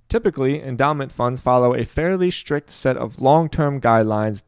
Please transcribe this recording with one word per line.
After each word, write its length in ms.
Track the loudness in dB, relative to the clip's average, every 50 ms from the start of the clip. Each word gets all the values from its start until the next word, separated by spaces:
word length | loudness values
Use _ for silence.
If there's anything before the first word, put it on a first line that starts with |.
| _ _
Typically, 540 | -4 -2 0 -2 -2 0 0 0 -2 -2 -6
endowment 480 | -8 -4 -2 0 0 0 -2 -6 -8
funds 300 | -4 -4 -2 -2 -2 -2
follow 340 | 0 2 2 4 4 2 2
a 80 | 0 -4
fairly 480 | -4 -4 -2 -2 0 0 0 0 -2
strict 380 | -2 -4 -6 -4 -4 -4 -4 -8
set 260 | -12 -4 -2 -2 -2
of 240 | -2 -4 -8 -6 0
long-term 600 | 2 4 4 4 2 0 -2 -2 -2 -2 -2 0
guidelines 600 | 2 4 4 4 4 2 0 -2 -2 -4 -4 -8 -6